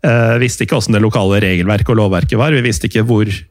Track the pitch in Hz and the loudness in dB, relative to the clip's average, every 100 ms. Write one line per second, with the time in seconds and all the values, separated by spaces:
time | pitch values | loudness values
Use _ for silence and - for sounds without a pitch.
0 | - 117 117 117 120 - 113 147 - 107 | 2 2 2 2 0 -2 -2 -2 0 2
1 | 110 107 98 98 98 90 92 104 - 113 | 2 2 2 2 0 0 0 0 0 0
2 | 104 92 78 104 139 147 120 101 - 113 | 2 0 -2 0 0 0 -2 -4 -4 -2
3 | 110 113 107 95 82 | 0 0 0 -4 -10